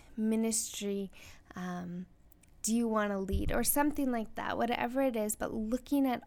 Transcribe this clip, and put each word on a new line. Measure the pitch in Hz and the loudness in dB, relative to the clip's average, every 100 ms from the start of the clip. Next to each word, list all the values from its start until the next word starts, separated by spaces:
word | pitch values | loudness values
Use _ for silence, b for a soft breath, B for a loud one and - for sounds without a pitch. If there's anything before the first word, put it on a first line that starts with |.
| - - | -10 -2
ministry, | 220 220 226 220 - - 202 202 196 B B B B | 0 2 2 0 -4 -4 -4 -4 -6 B B B B
um, | - 180 180 175 175 185 - - - - - | -10 -8 -8 -8 -10 -12 -16 -20 -20 -20 -6
do | - | 0
you | 226 233 | 2 2
wanna | 220 208 196 | 2 2 0
lead, | 190 196 - | 2 2 2
or | 233 | 2
something | 233 285 294 285 262 | 4 4 4 2 0
like | 240 220 | 0 -2
that, | - 208 - | -4 -2 0
whatever | 233 240 240 262 | 0 2 0 2
it | 269 | 2
is, | 226 214 - | 2 -2 -2
but | - | -4
looking | 226 214 247 - 285 269 | -4 -2 -2 0 2 2
at | 240 | 0